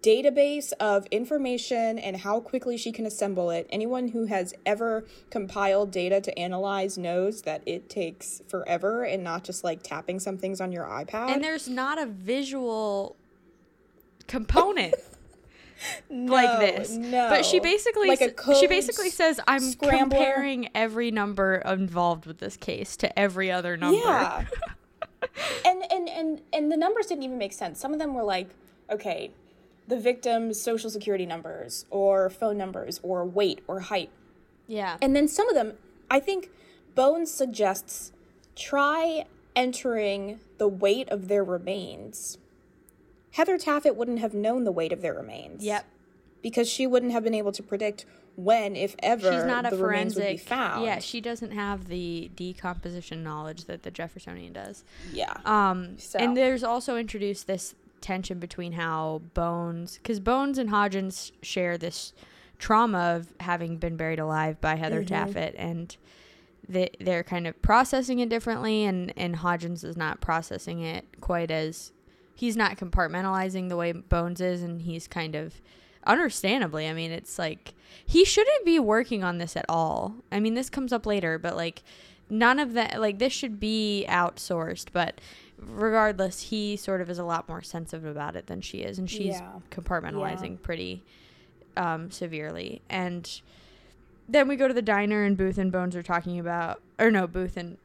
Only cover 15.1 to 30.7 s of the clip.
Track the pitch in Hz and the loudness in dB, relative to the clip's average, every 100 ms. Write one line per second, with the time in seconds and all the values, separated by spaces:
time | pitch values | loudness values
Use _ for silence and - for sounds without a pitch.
15.1 | - - - - - - - - - - | -20 -20 -20 -20 -20 -20 -12 -10 -10 -10
16.1 | 262 247 254 247 233 202 - - 226 240 | -6 4 6 6 6 4 2 -4 -6 0
17.1 | 247 240 220 - 370 330 403 480 440 403 | 2 6 6 6 4 6 2 2 2 4
18.1 | 262 247 - - 277 285 - 254 - 370 | 6 4 2 6 8 8 6 2 -2 -2
19.1 | - 330 277 - 269 262 247 285 269 269 | 2 2 4 2 2 2 0 4 6 6
20.1 | 277 277 269 277 262 240 - 226 220 233 | 6 4 2 0 -2 -2 0 0 0 0
21.1 | 220 202 196 190 185 - 190 190 175 175 | 0 0 2 2 2 0 0 0 2 2
22.1 | 170 165 160 - - - - - - - | 2 -4 -10 -10 -8 -6 -6 -6 -2 -2
23.1 | - 202 185 185 180 175 170 285 392 466 | 2 2 2 0 0 -2 -2 4 4 6
24.1 | 285 185 - - - 679 - _ _ - | 4 2 0 -4 -4 -8 -12 _ _ -14
25.1 | _ 508 - - - - 370 381 381 349 | _ -10 -6 -6 2 2 2 0 -2 -2
26.1 | - 320 302 - 302 294 311 349 453 415 | -4 -4 -4 -4 -2 2 2 2 2 0
27.1 | 320 262 254 196 - 185 156 269 302 302 | -2 -4 -4 -6 -6 -8 -6 -6 -4 -4
28.1 | 262 214 185 185 - - _ _ 214 208 | -2 -2 -2 -4 -14 -20 _ _ -6 -4
29.1 | 160 - - _ _ _ _ - 247 226 | -6 -6 -14 _ _ _ _ -4 0 2
30.1 | 247 247 226 226 214 - | 0 2 2 0 -2 -2